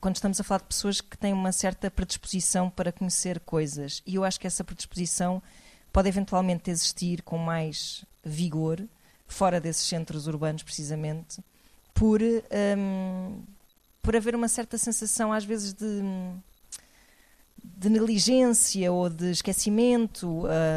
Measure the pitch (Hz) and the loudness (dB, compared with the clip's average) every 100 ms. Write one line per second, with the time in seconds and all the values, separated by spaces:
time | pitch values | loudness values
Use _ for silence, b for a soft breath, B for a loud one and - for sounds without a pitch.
0 | 190 185 202 190 202 190 - - 202 196 | -2 0 0 0 0 -2 0 -2 -2 -2
1 | - - 202 196 190 185 190 185 196 - | -4 -4 0 0 0 0 0 -2 -4 -4
2 | 185 - - 185 - 185 185 - 175 170 | -4 -6 -4 -2 0 2 0 0 -4 -2
3 | 185 - 180 170 - 165 151 143 139 - | -2 -2 -2 -4 -2 0 0 -4 -8 -8
4 | - 190 190 185 185 - 180 170 - - | -4 0 0 0 -4 -4 -4 -8 -8 -4
5 | 175 - 180 185 B B B B _ 190 | -2 0 0 -2 B B B B _ 2
6 | 196 196 196 185 185 175 - 165 - - | 4 2 0 2 2 0 -2 -2 -2 -2
7 | 175 175 - 165 165 165 160 147 - - | -2 -4 -4 -4 -2 -2 -2 -6 -8 -10
8 | - _ 156 151 175 156 160 165 214 b | -16 _ -8 -2 -2 0 0 -2 -6 b
9 | b b - - 190 175 165 156 - 165 | b b -12 2 2 4 0 -2 -2 -2
10 | 160 156 147 156 156 156 - - 147 151 | -4 -6 -4 -2 -2 -4 -6 -8 -6 -4
11 | 151 160 165 - - b b b _ - | -4 -6 -10 -16 -18 b b b _ 4
12 | 220 214 226 226 - 208 202 202 196 190 | 6 6 4 2 0 0 2 2 0 -2
13 | 185 185 185 - 190 196 _ _ _ _ | -4 -6 -8 -10 -14 -20 _ _ _ _
14 | - 226 220 233 233 - 226 226 - 220 | 0 2 2 0 0 0 -4 -4 -2 -2
15 | 214 - 220 214 202 220 202 196 214 202 | -2 0 0 0 -2 -4 -6 -6 -6 -4
16 | 196 185 185 180 - _ - B B B | -4 -4 -8 -10 -16 _ -20 B B B
17 | B B B B B - - 185 190 220 | B B B B B -20 -20 -2 4 4
18 | 220 214 185 254 247 226 - 196 180 180 | 4 2 4 6 6 6 2 2 2 2
19 | 180 165 180 170 - 190 - 208 240 240 | 0 0 -2 -2 -2 -2 2 4 4 4
20 | 226 - 175 165 170 160 160 | 2 -2 -4 -2 0 2 2